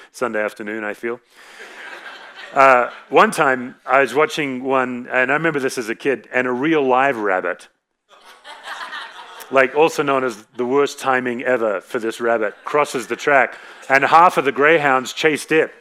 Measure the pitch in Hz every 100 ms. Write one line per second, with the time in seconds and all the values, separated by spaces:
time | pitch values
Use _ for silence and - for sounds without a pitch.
0 | - - 120 107 104 - 104 110 104 98
1 | 117 120 _ _ - - - - - -
2 | - - - - - 139 135 123 120 -
3 | - 156 214 165 143 127 123 - - 135
4 | 131 131 151 165 139 127 131 135 127 123
5 | 123 123 127 147 165 147 131 - 107 113
6 | 139 117 - 127 127 123 156 156 131 123
7 | 139 117 104 92 87 92 - _ _ _
8 | _ _ - - - - - - 311 302
9 | - - - - - 131 135 147 160 151
10 | 143 135 127 107 - 117 123 139 139 -
11 | 135 127 123 120 127 127 113 95 - 123
12 | 113 - 117 117 104 - - 151 147 135
13 | 104 117 151 139 117 - - - - 135
14 | 135 156 180 170 139 127 147 165 147 131
15 | 120 - 156 143 - 156 131 -